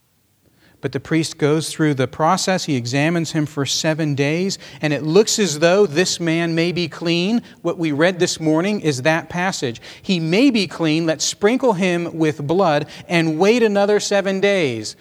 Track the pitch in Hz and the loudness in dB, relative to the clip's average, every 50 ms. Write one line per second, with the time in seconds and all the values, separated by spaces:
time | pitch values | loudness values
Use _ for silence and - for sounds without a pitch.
0 | _ _ _ _ _ _ _ _ _ _ _ _ _ _ _ _ - 135 - 131 | _ _ _ _ _ _ _ _ _ _ _ _ _ _ _ _ -10 -8 -8 -8
1 | - - 165 160 160 - - - 151 139 151 160 147 - - - 160 151 143 127 | -6 -2 -2 -2 -2 -2 -4 -2 0 0 0 0 -2 -4 -4 -2 0 0 0 0
2 | 127 120 - - 156 165 190 175 - 196 185 175 - 165 143 123 117 120 131 139 | -2 -4 -2 0 0 2 2 0 0 -2 -2 -2 -2 -2 -2 -2 -2 -2 -2 0
3 | 147 165 175 170 160 - - 160 151 143 - 143 135 131 - - - 160 156 156 | 0 0 0 -2 -2 -2 -2 -2 -2 -2 -2 -4 -4 -2 -2 -2 -2 -2 -2 0
4 | 165 151 139 127 143 139 156 170 190 196 185 - - - - - 151 151 143 127 | -2 -2 0 0 0 0 0 -2 -2 -4 -4 -8 -12 -18 -10 -4 -2 -2 -2 -2
5 | 147 156 160 202 226 - - 226 208 160 143 147 160 170 180 208 208 160 139 160 | 0 2 4 4 4 4 2 0 0 0 0 2 2 4 4 4 4 2 2 0
6 | 185 - - - 170 165 160 170 170 170 160 165 165 175 165 175 175 143 - - | 0 0 -2 -4 -2 -2 0 0 0 -2 0 0 0 0 0 -2 -4 -4 -6 -6
7 | 170 170 170 170 175 196 233 233 - - - - - 175 - - 165 156 143 135 | -2 -2 0 0 0 0 0 -2 -4 -6 -12 -8 -6 -4 -4 -2 -2 -2 0 2
8 | 165 185 185 170 185 170 - - 160 156 156 160 180 208 214 202 156 156 135 123 | 2 2 2 2 0 -2 -2 -2 0 0 2 2 2 0 -2 -2 -2 -2 -2 0
9 | 127 156 160 165 160 - - 175 180 190 - - - 123 113 - - - - - | 0 0 0 0 -2 -6 -6 -4 -4 -4 -4 -4 -6 -6 -6 -8 -14 -20 -20 -10
10 | - - 190 170 160 160 175 208 277 285 233 226 185 151 - - 165 156 151 165 | -2 -2 0 0 0 2 2 4 4 4 4 2 0 -2 -2 -2 0 0 2 2
11 | 170 160 156 139 - - - - 202 208 247 262 277 247 202 170 196 180 175 170 | 0 0 -2 -2 -2 -6 -4 0 0 2 2 2 2 0 0 2 0 0 0 -2
12 | 170 165 - 160 160 156 143 - 147 139 165 190 196 165 147 147 147 - - - | -4 -4 -2 0 0 0 0 -2 -2 0 2 2 2 2 2 0 -2 -4 -12 -16
13 | - - 180 170 165 160 156 156 190 208 233 247 226 214 202 202 202 208 208 202 | -8 -2 0 0 2 2 2 2 4 4 4 4 4 2 2 2 2 4 2 2
14 | 202 - 202 196 180 196 190 190 196 202 202 190 160 131 117 110 107 - - - | 0 0 0 0 0 0 -2 0 2 2 2 2 0 0 -2 -4 -8 -10 -12 -16